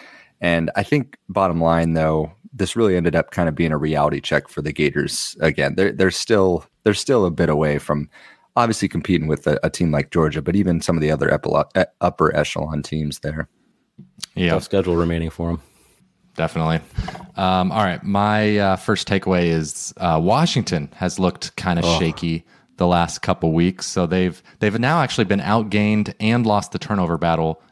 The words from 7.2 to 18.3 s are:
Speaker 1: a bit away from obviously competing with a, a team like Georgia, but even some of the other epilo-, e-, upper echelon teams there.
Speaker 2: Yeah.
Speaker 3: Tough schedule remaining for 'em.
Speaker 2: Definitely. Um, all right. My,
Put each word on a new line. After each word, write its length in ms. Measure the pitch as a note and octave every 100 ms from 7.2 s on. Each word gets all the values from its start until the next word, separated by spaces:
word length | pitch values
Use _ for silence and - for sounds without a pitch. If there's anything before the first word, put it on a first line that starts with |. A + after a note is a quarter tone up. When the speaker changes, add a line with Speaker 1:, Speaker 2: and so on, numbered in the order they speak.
| F#2
Speaker 1:
a 40 |
bit 180 | D#2 D#2+
away 300 | D2+ D2+ C#2+
from 300 | - D2 D2 - - - _
obviously 320 | A#2+ A#2 G#2+ F#2+
competing 400 | - - F2 D2+
with 220 | D2 D2+
a, 100 | D2+ D#2+
a 40 |
team 200 | - E2+
like 220 | C#2+ -
Georgia, 280 | E2 D#2 D2
but 140 | D2
even 260 | G2 F#2 E2
some 160 | - E2
of 40 |
the 100 | D2+
other 200 | D2+ -
epilo-, 360 | D2 - D2+ - E2
e-, 140 | - -
upper 320 | F2 - D#2 D2+
echelon 440 | D2+ E2 D#2 D2
teams 360 | - D#2 D2 -
there. 280 | D2+ D#2 D#2 _ _ _ _ - - _ - -
Speaker 2:
Yeah. 140 | F2
Speaker 3:
Tough 120 | D#2+
schedule 320 | - G2 F2+
remaining 360 | E2+ E2+ E2 E2
for 200 | - E2+
'em. 100 | D#2+ - _ _ _ _ _ _ -
Speaker 2:
Definitely. 400 | E2 E2 D#2+ D#2+ - - - - - -
Um, 360 | F#2 F#2 F#2
all 100 | A2
right. 180 | F#2+ E2
My, 520 | - G2+ G#2